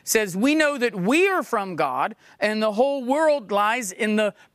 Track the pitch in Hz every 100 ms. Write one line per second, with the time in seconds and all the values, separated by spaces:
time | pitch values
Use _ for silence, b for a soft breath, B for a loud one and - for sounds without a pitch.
0 | B 220 208 175 254 311 294 285 240 196
1 | 180 302 392 370 269 226 190 165 151 127
2 | 175 220 b b 208 214 214 202 269 277
3 | 240 277 320 294 190 202 208 240 208 185
4 | 214 214 214 - b